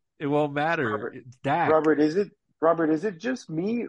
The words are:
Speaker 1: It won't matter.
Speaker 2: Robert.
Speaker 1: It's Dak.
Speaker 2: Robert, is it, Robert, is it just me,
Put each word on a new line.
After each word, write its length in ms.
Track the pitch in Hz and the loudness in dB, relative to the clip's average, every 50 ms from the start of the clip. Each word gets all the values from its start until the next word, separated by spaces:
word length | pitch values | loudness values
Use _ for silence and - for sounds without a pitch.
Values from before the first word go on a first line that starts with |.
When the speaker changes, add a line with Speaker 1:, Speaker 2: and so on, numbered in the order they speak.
| _ _ _ - | _ _ _ -8
Speaker 1:
It 80 | 160 139 | -4 0
won't 260 | 147 147 151 143 139 | 0 0 0 0 -2
matter. 360 | 147 147 160 170 160 135 110 | -2 -2 0 0 0 -2 -2
Speaker 2:
Robert. 260 | 107 107 120 113 - 131 | -4 -4 -6 -10 -12 -14
Speaker 1:
It's 180 | - 127 - _ - | -18 -20 -16 _ -4
Dak. 260 | 135 147 170 165 143 | -2 0 0 2 4
Speaker 2:
Robert, 300 | 156 156 147 156 151 139 | 4 4 4 4 4 4
is 160 | 151 151 160 | 4 2 2
it, 140 | 196 202 - - _ _ _ _ _ | 0 -2 -2 -6 _ _ _ _ _
Robert, 300 | 151 165 170 165 165 151 | 2 2 2 4 2 2
is 120 | 160 156 180 | 2 0 0
it 160 | 220 185 160 | -4 -6 -6
just 300 | - 247 262 240 - - | -6 -6 -6 -6 -8 -8
me, 380 | 156 160 180 208 233 240 214 | -6 -4 -4 -2 -4 -4 -6